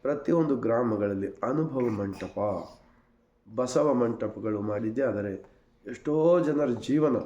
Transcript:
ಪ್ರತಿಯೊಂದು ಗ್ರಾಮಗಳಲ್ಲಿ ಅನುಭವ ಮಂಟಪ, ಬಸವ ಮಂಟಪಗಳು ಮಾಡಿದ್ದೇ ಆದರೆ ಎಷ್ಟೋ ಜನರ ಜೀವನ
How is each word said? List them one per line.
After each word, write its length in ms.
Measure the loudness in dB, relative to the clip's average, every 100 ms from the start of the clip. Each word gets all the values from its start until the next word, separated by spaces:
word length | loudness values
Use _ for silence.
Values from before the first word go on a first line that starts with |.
ಪ್ರತಿಯೊಂದು 540 | -2 -4 0 2 2 2
ಗ್ರಾಮಗಳಲ್ಲಿ 720 | 2 2 2 0 0 0 -4 -4
ಅನುಭವ 360 | -2 0 0 0
ಮಂಟಪ, 600 | -2 -2 -4 -6 -8 -4 -2 -4 -8 -18 _ _ _ _ _ _ -10 -4
ಬಸವ 380 | 0 2 2
ಮಂಟಪಗಳು 680 | 2 2 0 -6 -4 -4 -2
ಮಾಡಿದ್ದೇ 400 | -2 -2 -2 0
ಆದರೆ 520 | 0 0 -4 -6 -12 _ _ _ -14
ಎಷ್ಟೋ 540 | -8 -2 2 4 4
ಜನರ 280 | 4 0 0
ಜೀವನ 500 | -2 0 2 4 2